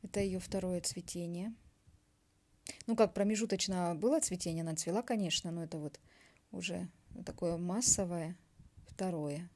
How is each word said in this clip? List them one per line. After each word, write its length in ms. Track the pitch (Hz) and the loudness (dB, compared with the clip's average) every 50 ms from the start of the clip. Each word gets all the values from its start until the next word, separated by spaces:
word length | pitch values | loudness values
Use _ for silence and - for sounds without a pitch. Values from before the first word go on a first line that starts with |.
| - | -10
Это 160 | 196 - 202 | -4 0 0
ее 180 | 202 196 185 185 | 2 2 2 -2
второе 400 | 180 - - 196 185 185 180 175 | -2 -2 -2 -2 0 0 -2 0
цветение. 720 | 170 - - - 175 - - 175 175 170 170 175 185 220 226 - - - _ _ _ - - - _ _ _ _ _ _ _ _ _ _ _ _ _ - - - - - | -2 -2 -4 -4 -8 -8 -6 -6 -4 -4 -4 -4 -4 -6 -6 -10 -16 -20 _ _ _ -20 -20 -20 _ _ _ _ _ _ _ _ _ _ _ _ _ -12 -12 -10 -2 -2
Ну, 80 | 233 | 4
как 180 | 226 226 208 - | 4 4 4 6
промежуточно 800 | - 202 202 220 208 226 220 202 190 - - 190 180 180 170 175 | 2 2 4 4 2 2 2 2 0 0 0 0 0 2 2 0
было 240 | 151 175 240 285 320 | 2 4 4 4 4
цветение, 420 | 302 - 185 180 - 170 165 160 | 4 2 -2 -2 -2 -2 -2 0
она 140 | 165 165 160 | -2 -2 -2
цвела, 260 | 160 - - 170 214 | -2 -2 0 0 0
конечно, 500 | 247 - 247 214 196 170 156 - - 175 | 0 0 0 0 0 2 0 0 0 -2
но 120 | 165 170 165 | -4 -4 -4
это 140 | 160 170 160 | -4 -4 -4
вот 220 | 151 151 - - - - - - - - - - _ _ | -6 -6 -8 -10 -20 -20 -20 -20 -20 -20 -20 -20 _ _
уже 360 | - 190 175 - 175 175 185 175 - - - - - - 180 | -10 -6 -4 -4 -4 -4 -6 -6 -10 -16 -20 -16 -14 -10 -8
такое 320 | - - - - 170 170 170 | -8 -6 -2 0 0 0 0
массовое, 800 | 175 175 185 220 247 - - - 196 175 175 170 160 160 180 - - _ _ - - - _ - - - | 0 0 0 4 6 6 6 6 6 0 0 -2 -2 -4 -6 -8 -12 _ _ -20 -20 -20 _ -20 -20 -18
второе. 600 | - - 190 185 175 160 151 147 143 147 175 175 - | -6 -2 -2 0 0 0 0 -2 -2 -4 -6 -8 -14